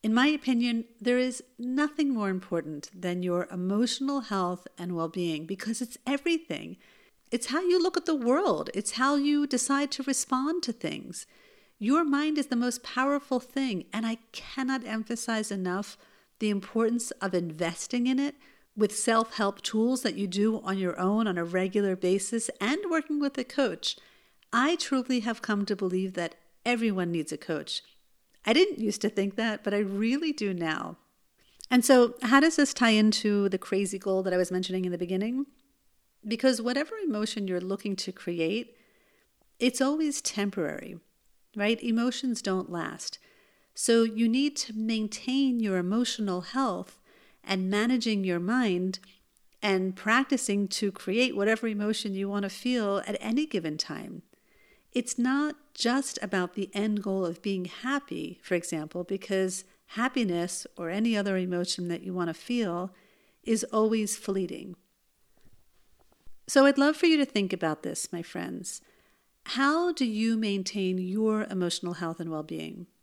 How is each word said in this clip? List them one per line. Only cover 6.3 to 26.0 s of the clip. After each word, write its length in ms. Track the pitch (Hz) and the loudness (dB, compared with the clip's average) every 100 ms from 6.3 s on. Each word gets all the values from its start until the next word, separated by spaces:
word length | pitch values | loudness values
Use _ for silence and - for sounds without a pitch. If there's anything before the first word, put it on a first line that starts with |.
| 330 330 160 165 185 - _ _ _ _ | 0 -2 -8 -8 -14 -20 _ _ _ _
It's 180 | 233 - | -4 -2
how 120 | 277 | -2
you 220 | 359 359 | 4 4
look 160 | 349 349 | 4 0
at 80 | 339 | 0
the 100 | 311 | 0
world. 540 | 233 277 381 185 156 | 2 2 4 0 -2
It's 180 | - 202 | -4 -6
how 240 | - 262 285 | 0 2 2
you 300 | 285 294 285 | 2 2 2
decide 440 | 254 - 277 285 | 0 2 0 0
to 120 | - | -4
respond 600 | 277 269 - 254 277 349 | -2 -2 0 0 0 -2
to 80 | 285 | -4
things. 540 | 226 - - - - - _ - - _ _ | -4 -6 -6 -10 -14 -16 _ -20 -20 _ _
Your 280 | 208 294 320 | 2 4 4
mind 320 | 277 302 302 | 2 2 0
is 100 | 285 | 0
the 80 | 240 | 0
most 280 | 247 240 | 0 -2
powerful 580 | - - 269 285 277 254 | -6 0 2 2 0 -2
thing, 440 | 254 - 269 190 - | -2 -4 -2 -2 -4
and 140 | 214 226 | -4 -2
I 140 | 226 _ | -4 _
cannot 540 | - - - 254 262 233 | -16 -12 -4 -2 -2 -4
emphasize 680 | 220 220 233 - 220 214 | -6 -4 -6 -2 -2 -2
enough 460 | 202 185 185 208 - - _ _ _ | -2 -2 -2 -4 -12 -20 _ _ _
the 100 | 214 | 0
importance 640 | 202 - 226 226 240 - | 0 0 0 2 2 -4
of 220 | - 190 | -6 -2
investing 760 | 180 170 156 170 170 - 247 240 | 0 -2 -2 -4 -4 -4 0 2
in 100 | 262 | 2
it 180 | 285 - - - _ - | 0 -4 -20 -20 _ 0
with 200 | 208 - | 0 2
self-help 640 | - 226 226 - 202 202 | 2 2 2 0 -2 -2
tools 420 | - 220 226 254 | -4 2 2 2
that 120 | 160 - | -2 -2
you 100 | 196 | -4
do 360 | 185 214 220 | 2 2 2
on 160 | 196 190 | -2 -2
your 200 | 185 - | -2 0
own 300 | 185 208 220 | 2 2 2
on 100 | 180 | 0
a 60 | |
regular 540 | 170 185 190 202 202 185 | 0 0 0 2 0 2
basis 520 | 180 196 - 233 - - | 2 2 0 -4 -4 -4
and 180 | 208 311 403 | -2 -2 0
working 300 | 330 302 302 | -2 0 -2
with 180 | 285 277 | -2 -2
a 60 | |
coach. 540 | 247 - 254 165 - - - _ _ _ _ | -6 0 0 0 -6 -6 -14 _ _ _ _
I 240 | 226 269 339 | 0 2 0
truly 420 | - 269 247 254 | 0 -2 0 -2
have 220 | 220 220 | -2 -6
come 240 | - 208 202 | -2 -2 0
to 100 | 196 | 0
believe 380 | 190 185 | 0 0